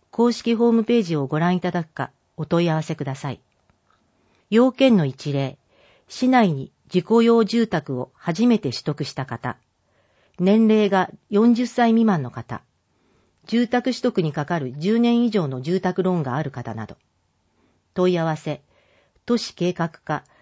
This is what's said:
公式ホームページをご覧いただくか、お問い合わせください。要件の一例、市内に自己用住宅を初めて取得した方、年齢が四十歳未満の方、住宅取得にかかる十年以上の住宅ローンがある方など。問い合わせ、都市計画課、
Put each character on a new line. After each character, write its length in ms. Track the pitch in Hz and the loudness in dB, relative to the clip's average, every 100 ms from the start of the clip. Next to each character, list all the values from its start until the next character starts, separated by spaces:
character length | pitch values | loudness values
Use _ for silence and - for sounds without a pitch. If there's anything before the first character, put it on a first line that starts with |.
| _ | _
公 200 | - 240 | 0 0
式 240 | 233 233 226 | 0 -2 0
ホ 140 | 233 | 2
ー 20 | |
ム 140 | 226 220 | 2 2
ペ 140 | 240 | 0
ー 40 | |
ジ 120 | 175 156 | 0 -4
を 100 | 135 | -2
ご 120 | 151 | 0
覧 180 | 170 180 | 0 0
い 20 | |
た 120 | 180 | -2
だ 120 | 175 | -4
く 80 | 160 | -8
か、 200 | - 127 _ _ - | -10 -10 _ _ -14
お 80 | 156 | -2
問 180 | 170 | 0
い 60 | 170 | 0
合 60 | 156 | -2
わ 80 | |
せ 120 | 156 156 | -4 -8
く 80 | |
だ 120 | 135 135 | -8 -8
さ 160 | 139 | -10
い。 100 | 113 _ _ _ _ _ _ _ _ _ _ _ | -12 _ _ _ _ _ _ _ _ _ _ _
要 220 | 220 254 | 2 2
件 240 | - 269 208 | 4 4 4
の 100 | 139 | 2
一 280 | - 147 | -4 -6
例、 240 | 139 135 - _ _ _ _ _ | -4 -4 -8 _ _ _ _ _
市 220 | - 254 | -2 2
内 240 | 254 202 | 4 2
に 180 | 139 127 _ _ | 0 -8 _ _
自 120 | 185 - | -4 2
己 200 | 226 233 | 4 6
用 180 | 233 | 4
住 240 | 214 233 220 | 2 0 0
宅 320 | 160 147 127 | -2 -4 -8
を 120 | 131 | -8
初 320 | _ - 165 240 | _ -6 0 2
め 140 | 220 | 2
て 120 | 135 | 0
取 120 | - | -6
得 200 | - 143 | -6 -6
し 100 | 143 | -8
た 120 | - 131 | -8 -10
方、 320 | 117 120 - _ _ _ _ _ _ _ - | -8 -10 -10 _ _ _ _ _ _ _ -2
年 300 | 185 220 220 | 2 4 4
齢 200 | 220 208 | 4 2
が 200 | 190 175 - _ | 0 -2 -8 _
四 240 | 202 233 | 2 4
十 140 | 233 247 | 2 -2
歳 220 | - 233 | 0 2
未 140 | 226 220 | 4 2
満 180 | 170 | 0
の 80 | 123 | -4
方、 300 | 123 - 113 - _ _ _ _ _ _ _ - | -10 -12 -14 -14 _ _ _ _ _ _ _ -4
住 220 | 233 240 | -2 0
宅 240 | 247 254 | -2 -2
取 100 | 240 | -2
得 200 | 247 202 | -2 0
に 100 | 160 | -2
か 140 | 151 143 | -4 -4
か 120 | 175 | -4
る 160 | 127 143 | -4 -4
十 220 | 180 226 | 0 2
年 240 | 240 233 | 2 2
以 80 | 240 | 2
上 180 | 214 143 | 0 -2
の 120 | 131 | -4
住 200 | 139 185 | -4 -2
宅 220 | 180 180 | -2 -2
ロ 100 | 185 | -2
ー 20 | 175 | -2
ン 80 | |
が 140 | 131 131 | -2 -4
あ 60 | |
る 80 | 151 | -4
方 240 | 131 120 113 | -8 -10 -10
な 100 | 104 | -12
ど。 100 | - _ _ _ _ _ _ _ _ _ | -16 _ _ _ _ _ _ _ _ _
問 200 | - 180 | -2 0
い 40 | 175 | 0
合 60 | |
わ 140 | 165 156 | -2 -4
せ、 240 | 156 143 _ _ _ _ _ _ - | -6 -10 _ _ _ _ _ _ -4
都 120 | 233 | -4
市 160 | - | -4
計 180 | - 175 | -4 -4
画 160 | 175 165 | -2 -6
課、 340 | - - 151 - _ | -8 -8 -8 -8 _